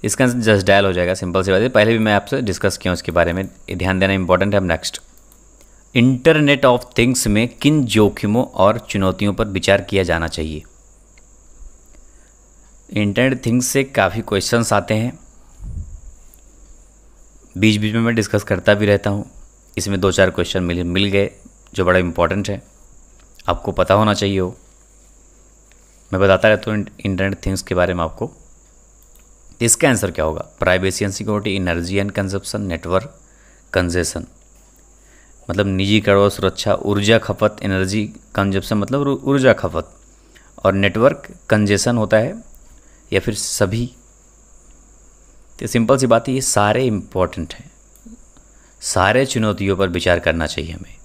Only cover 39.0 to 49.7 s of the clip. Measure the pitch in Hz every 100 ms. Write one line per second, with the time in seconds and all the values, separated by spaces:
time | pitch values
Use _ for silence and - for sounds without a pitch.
39 | 143 135 127 139 131 110 90 80 - -
40 | _ _ _ - _ - 95 98 98 107
41 | 123 - - - _ 107 101 101 123 120
42 | 107 110 120 214 - - - - _ _
43 | _ 95 - 104 - - 98 113 120 -
44 | _ _ _ _ _ - - - - -
45 | - _ _ - - - - 123 113 135
46 | 127 117 123 131 131 - 104 117 131 104
47 | - 95 87 - 78 - - _ _ -
48 | - 220 - - _ - _ _ - -
49 | 95 117 135 117 110 98 98